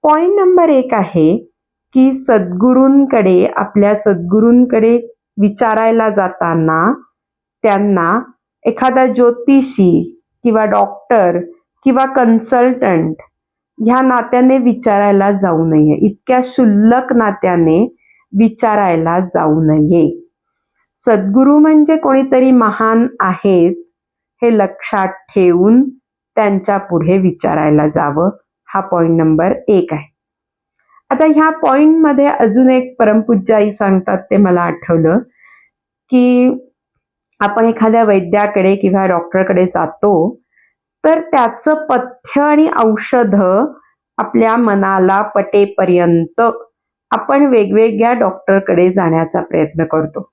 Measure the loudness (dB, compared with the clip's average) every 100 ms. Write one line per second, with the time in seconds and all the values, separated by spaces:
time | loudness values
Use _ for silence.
0 | 2 2 0 0 2 2 2 0 0 -4
1 | -2 0 0 0 -6 _ _ _ _ 0
2 | 2 0 -2 -2 -2 -2 0 4 4 2
3 | 2 0 2 2 0 -2 -4 0 0 0
4 | -2 -2 0 2 4 2 2 0 2 0
5 | -4 _ _ -2 -2 0 -2 0 0 0
6 | 0 -2 -4 -4 -4 -2 0 0 0 -2
7 | _ _ _ _ _ _ -2 0 0 0
8 | 0 -2 -6 _ _ _ -6 -2 -2 0
9 | 0 2 0 0 0 2 0 0 2 2
10 | -2 -14 _ _ -2 0 0 0 -2 -6
11 | _ 0 2 -2 -8 -18 _ _ -2 0
12 | -2 0 0 0 0 0 0 0 -2 -2
13 | -2 -8 -16 _ _ _ _ -6 -2 0
14 | 0 -2 -2 0 2 2 0 -2 -2 0
15 | 2 2 0 0 -2 0 0 2 2 2
16 | -2 -4 -2 -2 -2 0 2 4 2 2
17 | 0 -2 -2 -2 -2 0 2 2 -2 _
18 | _ _ _ 0 0 0 -2 0 0 0
19 | 0 -2 -2 -2 0 0 0 2 2 2
20 | 0 -4 -18 _ _ _ _ _ _ _
21 | -2 -2 0 0 2 4 4 4 2 0
22 | 0 -2 0 0 2 2 0 -2 0 0
23 | -2 -2 -4 -2 0 2 2 -2 -14 _
24 | _ _ _ _ 0 0 -2 -6 -6 -4
25 | -4 -8 _ 0 2 4 4 2 0 -6
26 | _ _ _ -2 -2 -2 -2 -6 -2 -2
27 | 0 0 0 -2 -4 -2 0 2 0 -2
28 | -4 -2 -4 -4 _ _ -10 -8 -4 -2
29 | 0 0 0 0 -2 -4 -2 -2 -2 -10
30 | -12 _ _ _ _ _ _ _ _ _
31 | _ 0 2 2 0 0 0 2 2 4
32 | 2 2 0 0 0 2 2 2 -2 -2
33 | 0 0 0 -2 0 0 0 -2 -2 -2
34 | -2 -6 -2 0 2 2 -2 -6 -4 0
35 | 0 0 -4 _ _ _ _ _ _ _
36 | _ 0 2 2 0 -2 -12 _ _ _
37 | _ _ _ _ -4 0 -2 0 0 2
38 | 2 0 0 -2 -2 0 0 0 0 0
39 | -2 -4 -4 -4 -2 0 -2 -2 -6 -2
40 | 0 0 -2 -6 _ _ _ _ _ _
41 | -2 -2 -2 -2 -2 -2 -2 -2 -2 -4
42 | -4 -16 -6 -2 0 2 0 0 0 -2
43 | -2 -2 0 0 2 0 -2 -8 _ _
44 | _ -10 -4 0 0 0 0 0 0 0
45 | 0 0 -2 -4 -2 0 0 -2 0 2
46 | 2 0 -2 -2 -2 -2 -18 _ _ _
47 | _ -6 -2 0 2 2 2 2 0 0
48 | -2 0 -2 -4 -2 -2 0 0 2 2
49 | 0 0 -2 -6 -4 -4 -4 -4 -4 -4
50 | -4 -10 -16